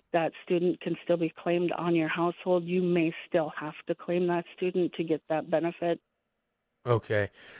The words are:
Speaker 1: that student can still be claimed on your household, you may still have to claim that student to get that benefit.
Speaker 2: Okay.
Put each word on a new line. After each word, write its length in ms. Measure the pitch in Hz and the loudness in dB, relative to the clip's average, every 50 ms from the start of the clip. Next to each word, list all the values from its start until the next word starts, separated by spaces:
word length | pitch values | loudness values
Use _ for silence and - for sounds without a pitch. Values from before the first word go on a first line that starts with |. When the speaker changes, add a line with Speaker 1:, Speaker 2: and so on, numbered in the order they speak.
| _ _ | _ _
Speaker 1:
that 200 | - 170 160 - - - - | 0 0 0 0 -4 -6 -4
student 360 | - 185 170 175 180 - - | -2 0 2 2 2 0 -2
can 160 | - 175 170 - - | -4 -6 -6 -2 0
still 120 | - 175 | 0 0
be 160 | 170 165 160 - - | 2 0 -2 -4 -4
claimed 300 | - 175 170 175 180 170 | -2 0 0 2 0 0
on 240 | - - 170 175 170 | -2 -2 0 2 2
your 140 | 165 156 156 | 2 2 0
household, 560 | - 170 170 175 170 - - 185 180 180 175 | 0 0 0 -2 -2 -2 0 2 2 2 2
you 180 | 170 180 185 | 0 0 0
may 320 | 180 175 175 175 160 165 - - - - | 2 2 4 2 2 0 -2 -6 -4 -2
still 240 | - 170 151 135 - | 0 0 0 0 -4
have 180 | - 147 151 - - - | -8 -8 -10 -10 -8 -6
to 80 | - 165 | -6 -6
claim 320 | - - - 175 180 180 | -6 -4 -2 0 0 2
that 180 | 175 175 170 170 - - | 2 0 -2 -4 -6 -8
student 360 | - 185 180 180 185 170 160 - | -6 -4 -2 0 0 0 0 -2
to 100 | - 165 | -4 -2
get 180 | 170 156 147 - - | -2 -2 -2 -2 -2
that 200 | 160 151 - - | -2 -2 0 0
benefit. 520 | 165 151 160 170 160 - 170 170 170 - _ _ _ _ _ _ _ _ _ _ _ _ _ _ _ _ - | 0 0 0 -2 -2 -2 -2 -2 -2 -2 _ _ _ _ _ _ _ _ _ _ _ _ _ _ _ _ 0
Speaker 2:
Okay. 460 | 123 120 107 - - 113 104 101 - - - - - - | 0 2 2 2 0 0 0 0 -2 -6 -12 -20 -20 -20